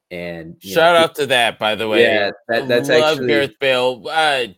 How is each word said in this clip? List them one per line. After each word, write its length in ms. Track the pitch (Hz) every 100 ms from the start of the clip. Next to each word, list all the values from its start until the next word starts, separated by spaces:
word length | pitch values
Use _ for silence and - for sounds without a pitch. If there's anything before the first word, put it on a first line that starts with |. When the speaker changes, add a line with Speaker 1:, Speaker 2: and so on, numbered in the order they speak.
| _
Speaker 1:
And, 440 | 87 - 165 82 87
you 140 | 98 123
know, 60 |
Speaker 2:
Shout 160 | 165 170
Speaker 1:
he 60 |
Speaker 2:
out 120 | 165 -
to 100 | 135
that, 300 | 127 113 -
by 160 | 107
the 140 | 107 110
way. 160 | 110
Speaker 1:
Yeah, 260 | 117 107 101 - -
that, 200 | 117 131
that's 200 | 120 139
Speaker 2:
Love 260 | 123 151
Speaker 1:
actually 140 | 151 127
Speaker 2:
Gareth 300 | 113 139 -
Bale. 460 | 135 127 127 120 95
Uh, 380 | 160 156 135 113